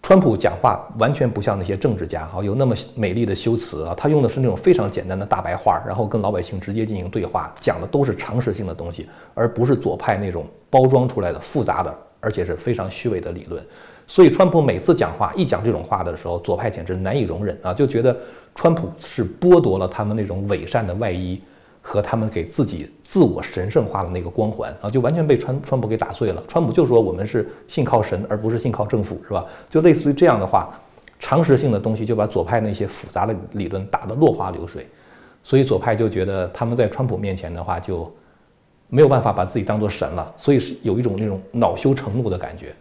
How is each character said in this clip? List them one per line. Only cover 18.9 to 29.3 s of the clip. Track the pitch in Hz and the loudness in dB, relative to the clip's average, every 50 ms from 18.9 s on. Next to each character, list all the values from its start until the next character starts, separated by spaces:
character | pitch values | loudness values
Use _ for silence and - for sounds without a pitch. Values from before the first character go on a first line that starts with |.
| - | -10
是 | - - - - - 110 | -12 -16 -10 -4 -4 -4
剥 | 90 - - - 180 180 170 | -4 -4 0 6 8 8 8
夺 | - 110 92 | 8 4 0
了 | 95 92 | 0 -2
他 | 92 - - 107 | -4 -2 -4 -2
们 | 104 104 | -2 0
那 | 110 104 | -2 -2
种 | 90 87 95 98 | -4 -4 -6 -2
伪 | 101 101 - 110 | -2 -2 -2 -2
善 | - - 120 110 | -2 -2 -2 -2
的 | 92 87 | -2 -4
外 | 101 117 101 | -4 -4 -4
衣 | 90 90 92 90 92 92 - - - _ _ _ _ _ | -2 -4 -4 -4 -6 -8 -10 -18 -20 _ _ _ _ _
和 | _ - - 104 | _ -2 -2 -2
他 | 104 - - | 0 0 -2
们 | 113 110 107 | -2 -2 -2
给 | - 107 - | -4 -4 -6
自 | - - - 143 | -4 -2 -2 -2
己 | - - - 95 - - _ _ | -2 -2 -10 -12 -14 -16 _ _
自 | - - 190 | -2 4 4
我 | 160 104 82 - - | 4 4 4 -2 -6
神 | - - 92 92 104 | -6 -6 -6 -6 0
圣 | - 156 113 | 0 0 0
化 | 98 90 98 92 | 0 -4 -4 -4
的 | 87 | -4
那 | 90 90 | -4 -6
个 | 87 87 | -6 -4
光 | - - 107 107 | -2 -2 -2 -2
环 | 107 - - 127 - - | -2 -4 -8 -10 -10 -8
啊， | - 104 | -8 -2
就 | 110 135 | 0 0
完 | 117 123 160 | 0 2 0
全 | 175 160 | 0 4
被 | 151 139 | 4 2
川-， | 117 - - 135 139 | 2 2 -4 -4 -6
川 | - - 135 127 | -2 -2 -2 -2
普 | 110 107 | 0 -2
给 | 110 | -2
打 | 110 - - 101 | -2 -4 -6 -4
碎 | - 117 104 | -4 -2 -2
了。 | 90 - - | -2 -4 -10
川 | - - 175 165 | -2 -2 0 0
普 | - | 2
就 | 165 180 156 | 2 2 4
说 | 120 123 113 110 | 6 6 4 4
：“我 | 92 | 4
们 | 87 87 104 | 0 -4 -4
是 | - - 117 104 - - - - | -2 -2 -2 -2 -4 -8 -18 -20
信 | - - 160 131 | -8 -2 -2 0
靠 | - - 113 | 2 2 2
神， | 107 - 98 92 104 - | 2 0 -2 -6 -4 -4
而 | 104 | -4
不 | 107 110 113 | -2 -2 -2
是 | 120 | -2
信 | 110 - 127 | -2 -2 -2
靠 | 107 - 104 | -2 -2 -2
政 | 104 - 110 104 | 0 0 -2 -2
府， | - 101 - - | -2 -6 -12 -8
是 | - | -6